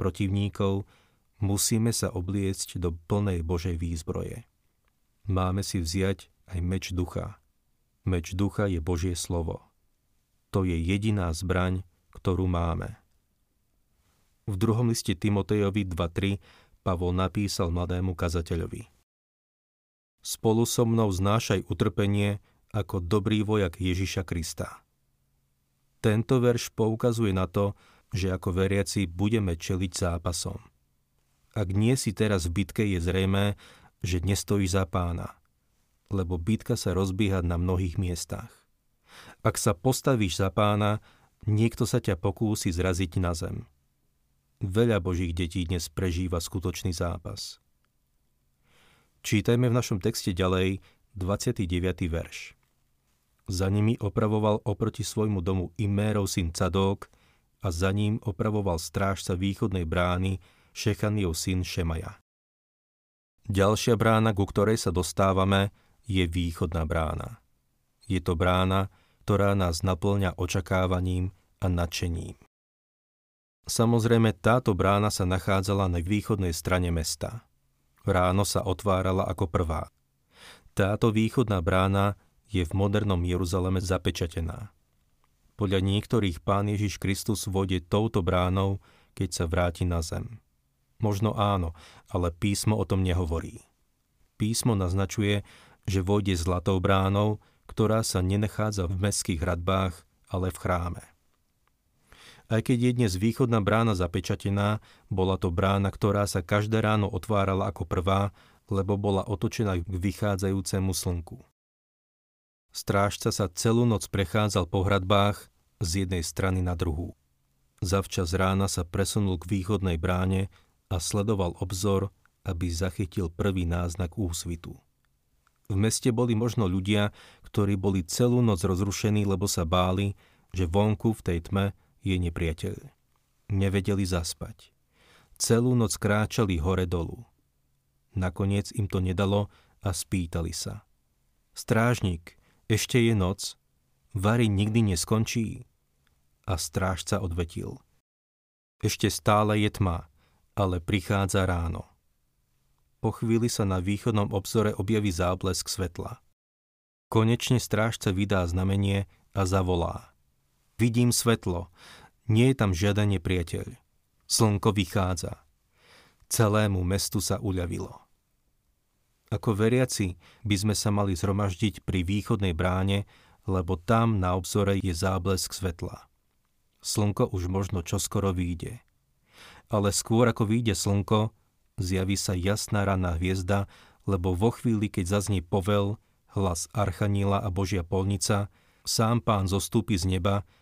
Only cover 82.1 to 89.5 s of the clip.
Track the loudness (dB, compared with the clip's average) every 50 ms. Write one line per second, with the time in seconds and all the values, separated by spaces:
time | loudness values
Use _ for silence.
82.1 | -2 -4 _ _ _ _ _ -4 -2 -2 -2 0 0 0 0 2 2 0 0 2
83.1 | 0 0 0 0 0 0 0 0 0 0 0 0 0 -2 0 0 -2 0 0 -2
84.1 | -2 -2 -4 -4 -4 -6 -6 -6 -8 -10 -12 -16 _ _ _ _ _ _ _ _
85.1 | _ _ _ _ _ _ _ _ _ -2 0 2 2 2 2 2 2 0 0 0
86.1 | 0 2 2 0 -2 -2 0 0 0 2 2 0 0 0 0 -2 -2 -4 -4 -2
87.1 | -2 -2 -2 -4 -4 -2 -2 -2 -2 0 0 0 0 -2 -2 0 0 0 0 0
88.1 | 0 0 0 2 2 2 2 2 2 2 0 0 -2 -4 _ _ _ _ _ _
89.1 | -6 -6 -4 -4 -2 -2 -2 0